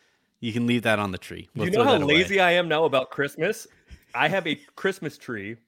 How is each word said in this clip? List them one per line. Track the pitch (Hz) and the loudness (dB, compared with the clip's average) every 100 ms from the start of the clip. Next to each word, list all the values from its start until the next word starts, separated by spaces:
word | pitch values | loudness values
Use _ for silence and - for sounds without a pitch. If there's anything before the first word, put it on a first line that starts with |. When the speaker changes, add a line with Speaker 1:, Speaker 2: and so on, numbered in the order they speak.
| _ _ _ - | _ _ _ -10
Speaker 1:
You | 117 | -6
can | 113 120 | -2 0
leave | 120 | 2
that | 113 104 | 2 0
on | 101 | 0
the | 90 | -6
tree. | - 87 87 - | -10 -14 -10 -6
We'll | |
Speaker 2:
You | 180 | 0
know | 208 | 2
Speaker 1:
throw | |
Speaker 2:
how | 269 | 4
Speaker 1:
that | 208 | 4
away." | 143 156 | 4 2
Speaker 2:
lazy | 185 190 | 2 2
I | 180 | 4
am | 175 175 | 4 2
now | 156 | 0
about | 160 - - | 2 2 0
Christmas? | - 143 - 175 214 - _ - - _ | -4 -4 -2 -4 -4 -10 _ -20 -20 _
I | 123 151 | -2 0
have | 190 165 | 0 -2
a | 143 _ - | -6 _ -4
Christmas | 190 190 156 - | -4 -4 -8 -10
tree, | - 110 98 113 | -10 -8 -10 -12